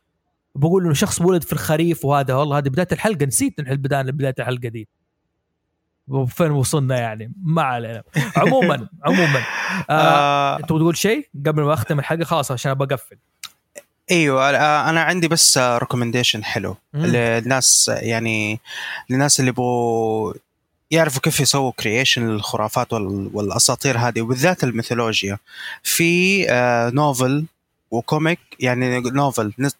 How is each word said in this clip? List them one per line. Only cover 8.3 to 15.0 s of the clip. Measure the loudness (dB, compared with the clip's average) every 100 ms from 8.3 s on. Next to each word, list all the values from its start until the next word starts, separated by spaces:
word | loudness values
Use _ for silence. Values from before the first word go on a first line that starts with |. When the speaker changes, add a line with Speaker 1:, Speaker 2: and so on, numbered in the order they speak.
| 0
Speaker 1:
عمومًا، | 2 2 0 -2 -6
Speaker 2:
<laughs> | -6 0
Speaker 1:
عمومًا، | 2 2 0 -4 -6 -6 -6 -2
آه، |
Speaker 2:
آه. | 2 4 4 4 2 0 -2
Speaker 1:
أنت |
بتقول | -2 2 2 2
شيء | 0 -2 -4 -6 -2
قبل | 2
ما | 2
أختم | 2 0 -2
الحلقة؟ | -2 -2
خلاص، | 0 -2 -2
عشان | -2 -2
أبقفل. | -2 -2 -4 -6 -20 _ _ -20 _ _ -20 -20 _ 0
Speaker 2:
أيوة، | 2 4 4 4
آه، | 4 2 2 2
أنا | 2